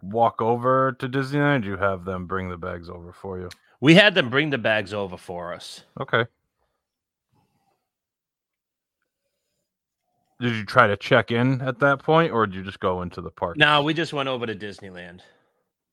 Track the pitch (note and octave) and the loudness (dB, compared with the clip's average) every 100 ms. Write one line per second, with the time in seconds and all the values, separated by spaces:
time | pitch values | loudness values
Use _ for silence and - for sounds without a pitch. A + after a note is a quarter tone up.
0 | F2+ A2 A#2 - A2+ A#2+ B2 C3 C3 B2+ | -6 0 0 2 0 0 2 2 0 -2
1 | C3 C3+ C3 C#3+ C#3+ C#3+ G2 F#2+ G2 F#2+ | -6 -4 -2 0 2 0 -2 -2 -2 -2
2 | F2 F#2 F2 F#2+ F#2 F2 F2+ F2 E2+ F2+ | -4 -6 -4 -4 -4 -6 -8 -10 -12 -16
3 | E2+ - G2 F#2 F2+ - _ _ C3 E3+ | -16 -14 -12 -10 -12 -16 _ _ 6 8
4 | G#3 F#3 C3 C3 D#3 C3+ A2+ A2 F#2+ G#2 | 8 6 2 2 0 0 0 0 -2 -4
5 | G2 F2+ - F2 F2 E2+ - - - - | -6 -8 -12 -10 -10 -12 -14 -18 -16 -12
6 | C#3 A#2+ A#2 _ _ _ _ _ _ _ | -2 0 0 _ _ _ _ _ _ _
7 | _ _ _ _ _ _ _ _ _ _ | _ _ _ _ _ _ _ _ _ _
8 | _ _ _ _ _ _ _ _ _ _ | _ _ _ _ _ _ _ _ _ _
9 | _ _ C#5 _ _ _ _ _ _ _ | _ _ _ _ _ _ _ _ _ _
10 | _ _ _ - A#2+ A2+ G2+ C3 A2+ G2+ | _ _ _ -6 -2 -2 0 4 4 4
11 | - B2+ - A#2 B2+ C3 C3+ B2 C#3+ C#3 | 2 2 2 2 2 0 -4 0 0 0
12 | - D#3+ E3 A2+ G#2 F#2 F#2+ - G2 F2+ | 2 2 2 0 0 -2 -10 -4 -2 -2
13 | F2+ - E2+ - F2+ E2+ D3+ D3+ D3 D#3+ | -4 -10 -14 -6 -4 2 2 4 2 -2
14 | D#3+ D3 C3+ B2+ A2+ G#2 G#2 F#2 G2 F2+ | -4 -4 -6 -6 -6 -8 -12 -14 -16 -16
15 | F2 F2 - _ _ _ _ _ _ | -18 -20 -20 _ _ _ _ _ _